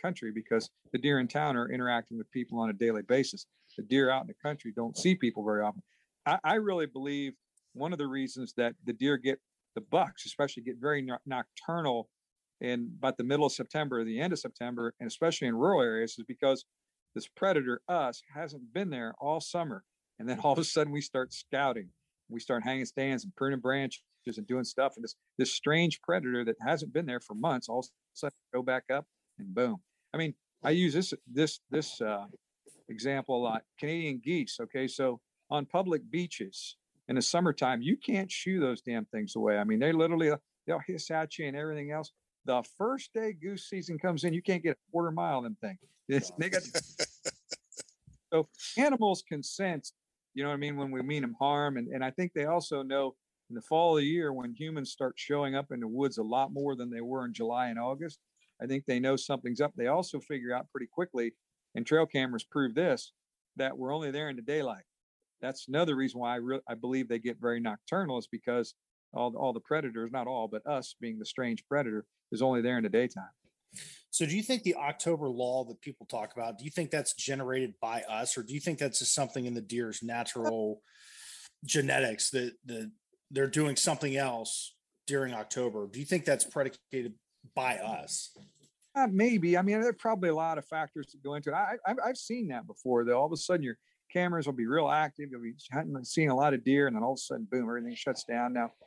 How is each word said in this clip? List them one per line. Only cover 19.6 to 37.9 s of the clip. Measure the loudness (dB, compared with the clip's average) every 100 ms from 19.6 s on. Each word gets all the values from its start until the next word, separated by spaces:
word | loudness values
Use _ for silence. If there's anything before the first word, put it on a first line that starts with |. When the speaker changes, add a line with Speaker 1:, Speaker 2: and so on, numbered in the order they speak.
| -4 -6 -12 _ _ -8
Speaker 1:
And | -4
then | 2
all | 4
of | 4
a |
sudden | 2 2 2
we | 0
start | -2 -2 -4
scouting. | -8 -4 0 0 0 -8 _ _ _ -14
We | -8
start | -2 0
hanging | 0 -2 -4
stands | -2 0 0 -4
and | -2
pruning | 0 0
branches | 2 0 0 -6 _ _ -10 -8
and | -2
doing | -2
stuff. | 0 0 0 -2
And |
this, | -10 -12 _ -2
this | -2
strange | 0 2 4 4 0
predator | 0 0 2 0 0
that | 0 0
hasn't | 0 0
been | -4 -2
there | -4
for | -6 -2
months, | 0 0 -2
all | -4
of | -6
a | _ _ -8
sudden | -8 -8 _
go | -2
back | 0 0 0
up | -2 -4 _ _ -14
and | -6
boom. | 0 2 0 -8 _ _
I | -4
mean, | -2 -4 _ _
I | 2
use | 4 4
this, | 4 0 -4 -4
this, | 2 2 0 _
this, | -4 -4 -4
uh, | -2 -2 -6 -16 _ _ -20 -20 -14
example | -6 -2 -2 0 0
a |
lot. | 0 -2 -6 -8
Canadian | -4 -2 -2 -4
geese. | -2 -2 -2 -6
Okay. | -6 -4 -2
So | 0 0 0 _ _ -4
on | -4 0
public | 0 2 -2 -2
beaches | -4 -4 -6 -10 -10 -14 -16 _ _ -2
in | 0
the |
summertime, | 2 4 4 4 2 2
you | 2